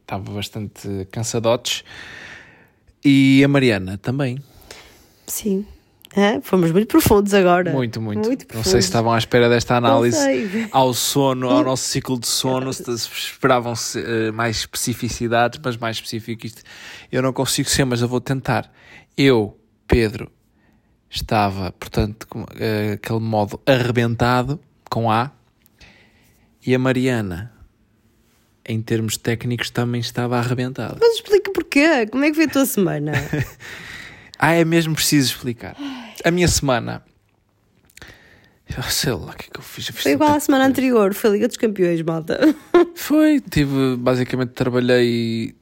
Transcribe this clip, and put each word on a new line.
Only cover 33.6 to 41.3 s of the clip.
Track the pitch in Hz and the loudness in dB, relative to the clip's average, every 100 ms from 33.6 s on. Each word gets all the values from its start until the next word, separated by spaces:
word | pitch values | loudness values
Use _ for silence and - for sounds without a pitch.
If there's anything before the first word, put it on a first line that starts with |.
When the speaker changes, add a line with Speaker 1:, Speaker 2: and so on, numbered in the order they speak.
| - - - - - - - - | -18 -18 -16 -16 -18 -20 -20 -2
Speaker 1:
Ah, | 147 | 2
é | 170 | 4
mesmo | 165 165 160 156 | 4 4 2 0
preciso | - 151 127 - | 2 2 2 -2
explicar. | 131 117 - - 285 262 226 - | -8 -8 -10 -12 -12 -12 -16 -4
A | 170 | 0
minha | 175 170 | 2 2
semana, | - 139 123 117 117 _ _ _ _ _ _ _ _ _ - - - _ - _ _ _ - | 2 2 0 0 -10 _ _ _ _ _ _ _ _ _ -20 -20 -20 _ -20 _ _ _ -10
eu | 127 | -4
sei | - 147 | -2 -2
lá | 117 - | -4 -6
o | - | -16
que | - | -18
é | |
que | - | -18
eu | |
fiz. | - - - | -18 -12 -12
Eu | |
fiz | - | -4
Speaker 2:
Foi | - | 0
igual | 285 302 | 2 4
Speaker 1:
tanta | 294 | 2
Speaker 2:
à | |
semana | - 277 | 2 2
Speaker 1:
coisa. | 269 | 4
Speaker 2:
anterior, | 262 262 240 196 | 2 2 2 2
foi | 196 233 | 2 0